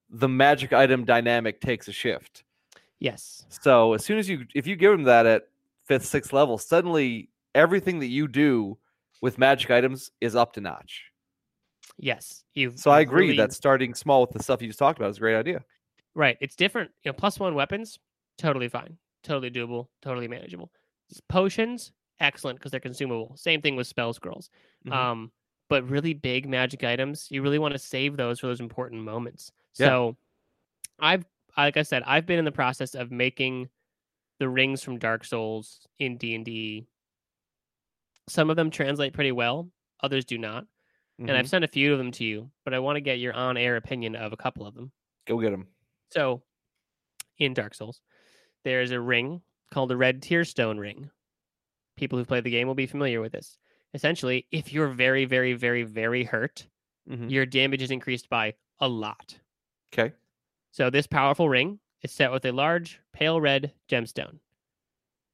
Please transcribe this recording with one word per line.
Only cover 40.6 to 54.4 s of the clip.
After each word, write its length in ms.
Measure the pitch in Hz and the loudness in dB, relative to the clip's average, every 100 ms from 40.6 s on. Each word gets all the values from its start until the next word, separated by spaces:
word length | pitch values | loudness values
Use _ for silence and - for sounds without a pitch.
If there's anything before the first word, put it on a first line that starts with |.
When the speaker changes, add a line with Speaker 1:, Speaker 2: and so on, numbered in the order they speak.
| 107 _ _ _ _ - 123 | -14 _ _ _ _ -12 -2
Speaker 2:
And 100 | 131 | 0
I've 80 | 127 | 0
Speaker 1:
Mm-hmm. 40 | |
Speaker 2:
sent 160 | 185 160 | 0 0
a 40 | |
few 220 | - 143 | 2 2
of 40 | 143 | 2
them 120 | 127 | -2
to 100 | 120 113 | -6 -6
you, 260 | 107 123 _ - | -6 -10 _ -6
but 80 | |
I 60 | 127 | -4
wanna 220 | 131 147 | -2 -2
get 180 | 143 127 | -2 -2
your 140 | 123 | -4
on-air 420 | 117 127 123 123 120 | -4 -2 0 0 0
opinion 400 | 110 127 113 110 | -4 -8 -8 -8
of 180 | 110 | -10
a 40 | 113 | -8
couple 280 | - - 104 | -8 -8 -12
of 100 | 107 | -16
them. 160 | 127 - _ _ - | -20 -20 _ _ -4
Speaker 1:
Go 140 | 117 | 0
get 140 | 113 | 0
'em. 140 | 95 95 _ _ _ _ | -2 -8 _ _ _ _
Speaker 2:
So, 320 | 175 139 123 - _ _ _ _ _ _ - - _ | -2 -2 -2 -8 _ _ _ _ _ _ -20 -20 _
in 160 | 143 | -2
Dark 200 | 127 104 - | -2 -6 -10
Souls, 260 | 107 123 _ _ _ _ _ _ | -16 -16 _ _ _ _ _ _
there 180 | 131 127 | -4 -2
is 100 | 127 | -2
a 100 | 123 | -4
ring 420 | 120 120 127 170 - _ _ | 0 0 0 -8 -16 _ _
called 180 | - 131 | -4 -2
the 80 | 123 | 2
Red 240 | 127 131 | 2 0
Tearstone 580 | - 170 170 - 113 107 | 0 0 0 -2 -2 -4
Ring. 320 | 101 104 143 _ _ _ _ _ _ _ _ - | -10 -14 -20 _ _ _ _ _ _ _ _ -10
People 200 | 139 127 | -6 -4
who've 80 | 120 | -2
played 160 | 127 120 | -4 -2
the 60 | |
game 160 | 117 123 | -2 -2
will 80 | 131 | -2
be 120 | 131 | -4
familiar 340 | 143 143 117 | -4 -2 -2
with 100 | 110 | -6
this. 240 | - - _ _ _ _ | -10 -14 _ _ _ _
Essentially, 540 | - 147 170 127 127 | -6 -4 -2 -2 -4